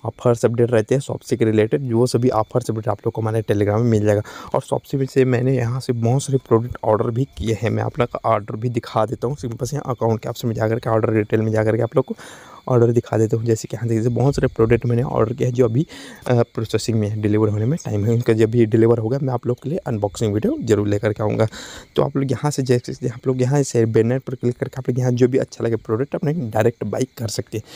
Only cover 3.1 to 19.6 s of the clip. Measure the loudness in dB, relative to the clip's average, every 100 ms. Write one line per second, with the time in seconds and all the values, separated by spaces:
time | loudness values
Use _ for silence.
3.1 | -4 -2 -2 0 0 2 2 2 2 4
4.1 | 2 -2 -12 -6 -6 -2 -4 -4 -4 0
5.1 | 2 2 2 2 0 0 -2 -4 -2 0
6.1 | 0 0 -2 2 2 2 -4 0 2 2
7.1 | -2 -4 -4 -4 -2 -2 -2 -4 -2 -4
8.1 | -2 0 0 -2 -6 -4 -4 -2 -2 -2
9.1 | -2 -6 -6 -10 -8 -8 -6 -6 -4 -2
10.1 | -2 -4 -6 -6 -2 -2 -2 0 0 2
11.1 | 0 2 0 0 2 2 0 0 0 -2
12.1 | -6 -12 -20 -20 -16 0 4 4 4 2
13.1 | 0 2 0 0 -2 -4 -8 -2 0 0
14.1 | 2 0 2 -2 2 2 4 2 0 0
15.1 | 0 0 0 -2 2 2 2 -2 -6 -20
16.1 | -12 0 2 2 -2 -4 -4 0 0 0
17.1 | -2 0 2 2 2 -2 -2 -4 -2 0
18.1 | 2 2 4 4 4 4 4 4 4 0
19.1 | -2 -2 -4 -4 -6